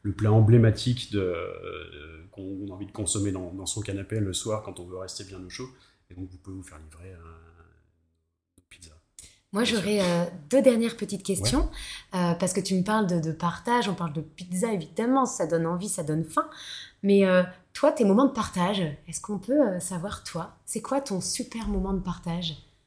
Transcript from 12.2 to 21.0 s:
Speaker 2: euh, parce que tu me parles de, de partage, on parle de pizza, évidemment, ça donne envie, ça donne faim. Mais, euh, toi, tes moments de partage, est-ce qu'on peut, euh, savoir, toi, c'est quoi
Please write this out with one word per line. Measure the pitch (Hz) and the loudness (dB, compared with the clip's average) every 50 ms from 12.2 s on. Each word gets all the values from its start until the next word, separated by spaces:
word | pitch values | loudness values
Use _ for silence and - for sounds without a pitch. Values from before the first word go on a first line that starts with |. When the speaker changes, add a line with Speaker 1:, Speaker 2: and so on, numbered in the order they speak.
Speaker 2:
euh, | 175 170 170 | 2 2 2
parce | 170 190 180 | 2 2 0
que | 180 202 | 2 0
tu | 180 - 190 | 0 2 0
me | 185 180 | 0 2
parles | 208 214 220 214 | 2 2 2 2
de, | 175 175 170 | 2 0 0
de | 151 160 | 0 -2
partage, | 156 160 - 175 170 - - 240 240 247 233 208 | -4 -2 -2 -4 -4 -4 -2 0 0 2 2 0
on | 175 | -2
parle | - 170 160 | -4 -4 -4
de | 143 160 | -4 -6
pizza, | 151 - - - 185 - 180 185 233 226 | -8 -8 -14 -16 -8 -4 -2 -2 0 0
évidemment, | 214 175 156 - - - 226 247 262 269 254 | -2 -4 -4 -6 -4 -2 0 2 4 4 2
ça | 254 - - 180 | 2 0 -2 -2
donne | 156 165 165 165 | 0 0 0 0
envie, | 165 175 175 196 208 | 0 -2 -4 -4 -4
ça | - - 160 | -4 -4 -2
donne | 147 151 160 160 | -2 -2 -2 -2
faim. | - - 294 320 311 - - - - - - - - _ _ | 0 -2 -2 -2 -2 -8 -18 -16 -16 -16 -16 -18 -20 _ _
Mais, | - 196 196 196 196 | 4 6 6 6 8
euh, | 185 185 180 180 180 - - _ _ | 6 6 4 4 2 -6 -18 _ _
toi, | _ - - 294 | _ 2 2 2
tes | 311 311 233 | 4 6 4
moments | 196 196 233 277 | 6 8 6 6
de | 262 | 4
partage, | - 220 208 - - 185 175 185 208 196 175 151 143 - - 170 | 2 -2 -6 -4 -2 0 0 0 2 0 -2 -2 -4 -8 -14 -12
est-ce | 165 - | -10 -10
qu'on | - - 208 190 | -8 -6 -8 -8
peut, | 190 - 269 302 277 214 185 | -2 0 2 4 4 2 0
euh, | 180 | -4
savoir, | 175 - 190 175 165 208 - - - | -4 -4 -6 -6 -6 -6 -8 -10 -12
toi, | - - 180 160 - - _ _ | -8 -8 -8 -8 -8 -14 _ _
c'est | - - 220 | -6 -6 -6
quoi | - - 269 277 | -4 -2 -2 -2